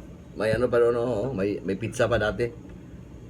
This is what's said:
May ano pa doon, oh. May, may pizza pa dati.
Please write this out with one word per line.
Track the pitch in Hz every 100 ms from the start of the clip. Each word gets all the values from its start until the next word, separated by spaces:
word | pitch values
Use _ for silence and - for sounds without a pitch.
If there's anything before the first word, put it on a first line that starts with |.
| - - - -
May | 107
ano | 110 123
pa | 120
doon, | 117 120
oh. | 123 110 127
May, | 120 101 101 90
may |
pizza | 95 107 - 113
pa | 113
dati. | 107 95 120 - - - - - - -